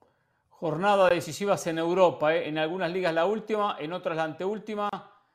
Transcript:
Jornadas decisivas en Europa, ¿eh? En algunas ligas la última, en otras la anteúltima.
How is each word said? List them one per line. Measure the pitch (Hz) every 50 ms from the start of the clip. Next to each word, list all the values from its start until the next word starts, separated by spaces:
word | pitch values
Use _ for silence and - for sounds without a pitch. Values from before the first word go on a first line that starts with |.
| _ _ _ _ _ _ _ _ _ _
Jornadas | _ - 175 160 151 160 190 208 202 196 185 175
decisivas | 175 170 - 165 143 - 202 202 185 - -
en | 175 160 160
Europa, | 165 170 175 190 185 165 - - 151 151 165
¿eh? | 175 - 147
En | 151 156
algunas | 156 160 175 190 185 165
ligas | 175 190 180 170 160
la | 165 170
última, | 190 214 220 214 - 214 208 208 208 - -
en | 147 156 180
otras | 180 180 185 165
la | 160 160
anteúltima. | 156 147 - 180 190 214 208 208 - 214 208 208 208 196 175 - - _ _ _ _